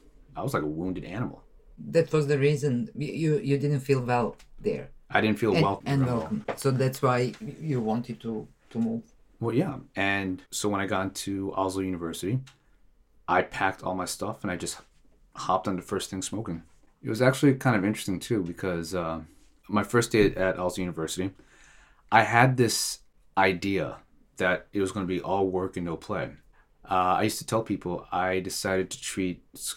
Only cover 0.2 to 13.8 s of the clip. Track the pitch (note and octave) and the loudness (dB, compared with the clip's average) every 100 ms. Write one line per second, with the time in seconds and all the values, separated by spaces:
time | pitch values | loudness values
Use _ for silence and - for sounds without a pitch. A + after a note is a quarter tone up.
0.2 | - D#2+ A#2 G2 D2+ D#2 F#2 F2+ - G2+ | -16 -8 -4 -2 -2 -4 -4 -6 -6 -6
1.2 | - - - - - - - E3 D#3+ D#3 | -6 -8 -20 -20 -20 -16 0 2 2 2
2.2 | C#3+ C#3+ C#3+ C#3+ C#3+ A#2+ A2 - D3 C#3+ | 2 4 4 2 0 0 -2 -6 -6 0
3.2 | D#3+ D3 C3+ C#3 D3 C#3+ C3+ C3 A#2+ B2 | 2 2 2 2 2 0 2 2 4 2
4.2 | G#2+ - - - G#2+ - - - - G#2 | 2 -4 -16 -6 -4 -4 -6 -18 0 2
5.2 | G#2+ G#2 A2 F2+ G2 G2 - C#3 B2+ A#2 | 4 2 4 4 4 0 0 2 2 0
6.2 | A2 G#2+ - - C3+ C3 C3 C3 B2 B2 | -2 -4 -6 -2 0 2 2 2 2 4
7.2 | B2+ - C#3+ C3+ D#3 B2+ A2 A#2 A#2+ A2+ | 2 -2 -10 -6 -2 0 0 0 -2 -8
8.2 | A#2 G#2+ - _ _ A2+ A2+ A2+ - _ | -6 -6 -8 _ _ -2 -2 -2 -8 _
9.2 | _ - A#2 A#2 F#3+ - - F#2+ G2 G2 | _ -6 0 0 0 -4 -8 -2 0 0
10.2 | F#2+ F#2 - - G#2 G2 G2 G2 G2 - | -2 -4 -8 -4 0 0 0 -2 -2 -6
11.2 | - G2 F#2+ F#2+ F#2+ F#2+ F#2+ F2 E2 D#2+ | -6 -4 -4 -2 -2 0 -2 -4 -6 -6
12.2 | F2+ C3 C3 - _ _ _ _ _ _ | -2 -2 -4 -16 _ _ _ _ _ _
13.2 | - F2+ - - F#2+ - | 0 2 2 0 -2 -2